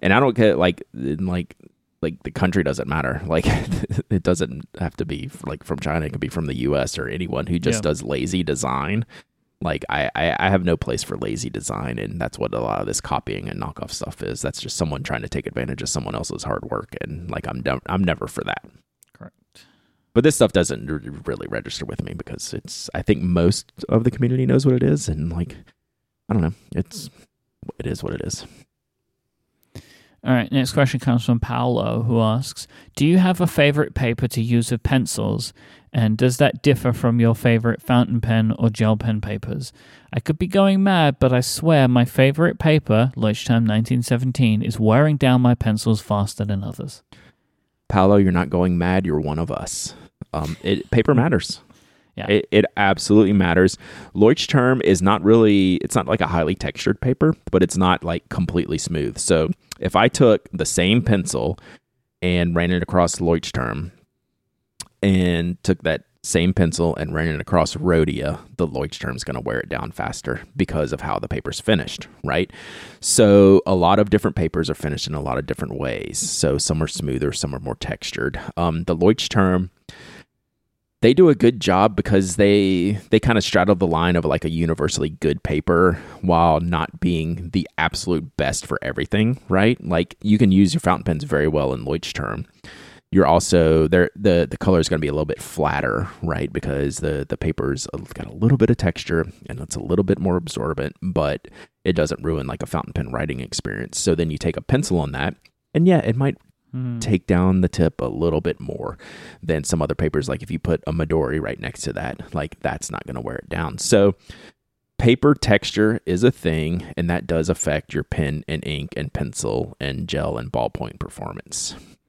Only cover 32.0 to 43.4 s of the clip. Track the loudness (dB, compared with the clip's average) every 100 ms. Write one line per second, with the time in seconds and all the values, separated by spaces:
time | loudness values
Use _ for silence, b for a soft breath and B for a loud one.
32 | 0 2 2 0 -4 -12 -18 B B 0
33 | 4 4 4 2 0 4 2 4 0 0
34 | -2 0 -2 -2 0 2 2 -2 0 0
35 | 0 -4 -2 -2 -6 b b b b 0
36 | 0 2 2 4 2 2 2 2 2 0
37 | 0 4 4 4 2 2 2 -2 2 2
38 | 4 0 0 2 2 2 0 2 0 2
39 | 0 -2 -4 -8 -6 -8 -10 b b b
40 | b -8 -4 -2 0 4 4 4 4 4
41 | 4 4 2 2 0 -2 2 6 6 4
42 | 2 4 4 4 0 2 2 2 4 2
43 | 2 0 -2 -2